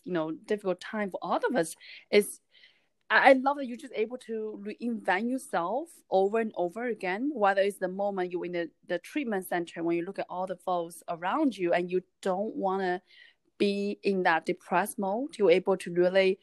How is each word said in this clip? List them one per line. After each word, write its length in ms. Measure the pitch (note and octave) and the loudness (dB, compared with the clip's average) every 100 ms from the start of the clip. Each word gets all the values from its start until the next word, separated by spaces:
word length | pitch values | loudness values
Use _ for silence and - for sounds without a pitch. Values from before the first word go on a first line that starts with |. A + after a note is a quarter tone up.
you 80 | - | -4
know, 160 | E3+ D#3 | -4 -4
difficult 500 | D#3+ - G#3 G3 F3 | -6 -4 -4 -2 -4
time 300 | - G#3+ G3+ | -4 -4 -4
for 80 | - | -6
all 160 | F3 C4+ A#4 | -2 0 0
of 80 | |
us 200 | G#3+ E3 - - - - | 0 -2 -6 -20 -20 2
is, 300 | G#3 G3+ - _ _ - _ _ _ - | 2 2 -8 _ _ -20 _ _ _ 0
I, 200 | A3 A#3+ | 6 8
I 20 | |
love 240 | C4+ C4+ C#4+ | 8 4 -2
that 80 | B3+ | -6
you're 100 | A#3+ | -8
just 160 | C4 | -10
able 220 | - A3 B3+ - | -4 -4 -4 -8
to 320 | A3 G#3+ G#3 G#3 | -6 -6 -8 -10
reinvent 640 | - A#3 A3 G3 F#3 A#3 | -6 -6 -4 0 0 0
yourself 600 | C4 - F#3 E3+ B3 E4 - - | -4 -4 -4 -2 -4 -6 -16 0
over 300 | F#3+ G3 A3+ | 2 4 2
and 120 | A3 - | -2 -2
over 300 | F3 G3+ A#3+ | -4 -2 -6
again, 440 | G#3+ F#3 G3 C#4+ | -4 -4 -2 -2
whether 260 | C4+ G3+ G3 | 2 2 4
it's 160 | G3 G3 | 2 0
the 100 | F#3 | -6
moment 440 | F#3+ G3+ G3 F3+ | -2 -4 -2 -4
you're 140 | F3 F3 | -4 -4
in 60 | |
the, 180 | F3 E3+ _ - | -4 -6 _ -6
the 100 | F3 | -6
treatment 460 | - D4+ A#3 G3 F3+ | -4 -6 -2 -4 -2
center, 360 | F3+ E3+ F3 | -4 -4 -4
when 160 | E3 E3+ | -2 -2
you 60 | F3 | -4
look 120 | F#3+ | -8
at 80 | - | -8
all 160 | F3+ F#3 | -6 -6
the 100 | F3+ | -6
folks 460 | - F3 E3+ - - | -2 -2 -4 -10 -10
around 480 | E3+ F3+ B3+ D4 G3 | -6 -2 0 0 0
you 160 | F3 | 0
and 160 | F3 F3+ | 2 2
you 100 | F3+ - _ | -2 -4 _
don't 340 | G3 F#3 A3 - | -2 -2 -2 -2
wanna 460 | G3 F#3+ F#3 F3+ _ - - _ _ - | -2 0 -2 -4 _ -20 -20 _ _ 0
be 400 | G3+ G3+ G3+ G3+ | 0 0 -4 -2
in 200 | G3+ F#3+ | 0 2
that 240 | F3+ E3 - | 2 2 0
depressed 520 | F3+ - F3+ G3+ - | -6 0 0 0 -4
mode, 380 | F#3+ A3 D4 - | -4 -4 -6 2
you're 120 | F#3+ | 6
able 260 | F#3 F#3+ F#3 | 6 4 -2
to 160 | F#3 | 0
really, 460 | F3 F3+ F#3+ F#3+ F#3+ | 2 4 4 2 0